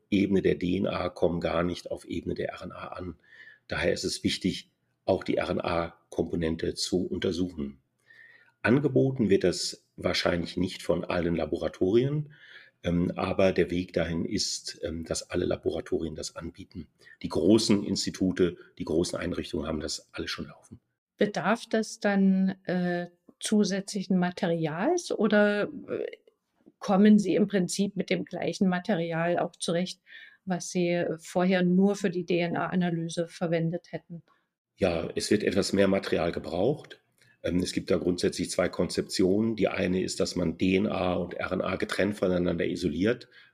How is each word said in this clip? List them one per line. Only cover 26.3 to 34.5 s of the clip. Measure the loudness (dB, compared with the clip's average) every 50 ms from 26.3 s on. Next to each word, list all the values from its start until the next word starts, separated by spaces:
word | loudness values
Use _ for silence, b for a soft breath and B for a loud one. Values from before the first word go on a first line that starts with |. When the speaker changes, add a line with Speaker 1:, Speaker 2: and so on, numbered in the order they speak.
| _ _ _ _ _ _ _ -20 _ -12
Speaker 2:
kommen | -2 0 4 6 8 8 8 8
Sie | 6 4 2
im | 2 2
Prinzip | 2 2 0 0 0 -2 -2 -2 -2 -2
mit | -6 -2 -2
dem | -2 -4 -4
gleichen | -8 -8 -6 -6 -4 -2 0 2 2
Material | 2 0 -2 -2 -2 -2 0 -2 -2 -2 0 0 0 0
auch | -2 -4 -6
zurecht, | -8 -4 -2 0 0 -2 -2 -6 _ B B B B B B B B B
was | -6 -4 -4 -4 -4
Sie, | -2 0 2 2
äh, | 2 0 0 -2 -4 -6
vorher | -8 -4 0 2 2 4 4 4
nur | 4 4 4 6 4 4 2
für | 2 -2 -2
die | -2 -2 -2
D-N-A-Analyse | 0 0 0 0 0 -2 -2 -4 -2 0 0 0 0 0 -2 -4 -6 -4 -6 -6 -6
verwendet | -4 -6 -2 0 0 0 0 0 -2 -4 _ -8
hätten? | -12 -12 _ -12 -18 -18 -18 _ _ _ _ _